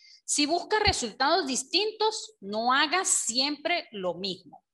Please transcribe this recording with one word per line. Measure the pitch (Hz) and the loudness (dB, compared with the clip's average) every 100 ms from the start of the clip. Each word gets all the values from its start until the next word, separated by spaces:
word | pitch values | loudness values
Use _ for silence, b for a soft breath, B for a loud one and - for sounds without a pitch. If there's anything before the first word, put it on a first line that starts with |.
| B B | B B
Si | - - 294 | -4 0 2
buscas | 349 - 427 | 0 0 2
resultados | 415 - 233 - 277 370 269 | 2 0 -4 0 2 2 2
distintos, | 247 - 349 427 427 440 440 - _ | -4 -2 -2 -2 0 0 0 -8 _
no | 196 214 240 | -6 -2 2
hagas | 269 302 359 370 | 2 2 2 2
siempre | - - 240 277 294 330 349 - | 0 0 -2 -2 -2 -2 -2 -4
lo | 208 180 | -4 -4
mismo. | 170 190 170 - - _ | -4 -6 -8 -12 -20 _